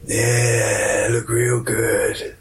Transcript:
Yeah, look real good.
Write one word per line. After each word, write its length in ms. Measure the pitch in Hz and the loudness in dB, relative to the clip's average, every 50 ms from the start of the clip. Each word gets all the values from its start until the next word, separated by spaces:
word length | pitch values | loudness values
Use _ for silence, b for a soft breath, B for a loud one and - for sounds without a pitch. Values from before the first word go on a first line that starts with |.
| - | -8
Yeah, 1000 | - - 113 117 120 120 120 120 117 117 117 - - - - - - - - - 117 | -4 -2 0 2 2 2 2 2 2 2 2 2 2 0 0 0 0 0 0 0 0
look 180 | 120 117 113 - | 0 -2 -2 -2
real 320 | 117 117 123 123 123 120 | 0 0 2 2 0 0
good. 720 | 117 - - 107 113 - - - - - - - - - - - | -2 -2 -2 0 0 0 2 0 0 0 -2 -4 -8 -10 -12 -14